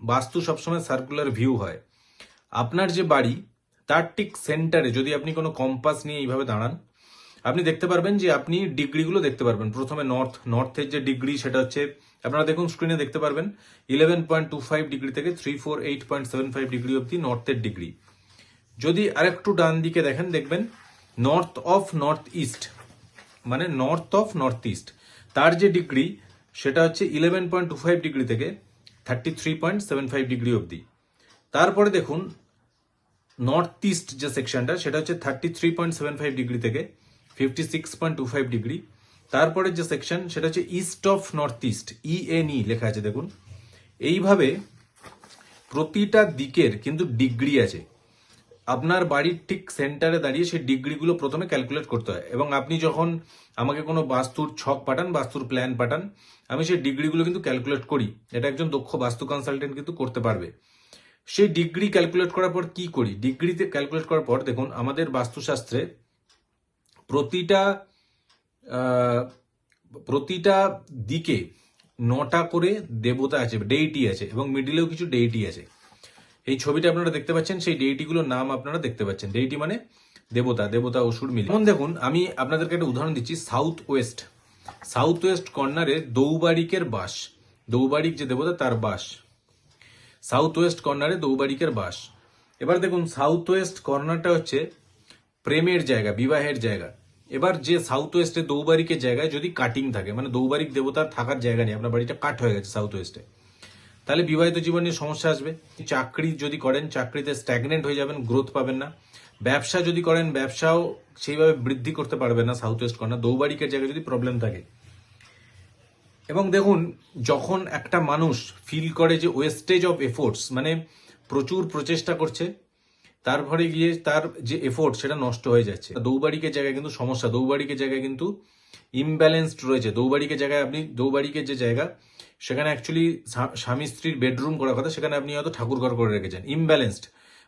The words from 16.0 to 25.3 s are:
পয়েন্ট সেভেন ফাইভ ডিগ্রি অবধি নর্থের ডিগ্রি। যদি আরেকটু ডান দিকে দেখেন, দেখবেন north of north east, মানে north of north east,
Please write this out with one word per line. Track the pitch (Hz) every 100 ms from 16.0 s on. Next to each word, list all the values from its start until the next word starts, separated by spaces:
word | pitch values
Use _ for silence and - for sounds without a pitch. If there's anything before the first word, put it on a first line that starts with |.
| -
পয়েন্ট | 143 127
সেভেন | 131 135
ফাইভ | 131 131
ডিগ্রি | 123 123 131
অবধি | 120 175
নর্থের | 143 120 117 127
ডিগ্রি। | 107 92 85 - _ _ _ - - _ _ -
যদি | 156 175 208
আরেকটু | - 175 170 -
ডান | 185 160 160
দিকে | 165 165
দেখেন, | 143 131 180
দেখবেন | 156 139 170 226 - - - _ -
north | 120 160 - - 165
of | 190 190 160
north | 143 151 - 175
east, | 117 - - - - - - - - _ 123
মানে | 127
north | 175 139 131 165 -
of | 196 214 165
north | 131 117 113
east, | 95 - - - - -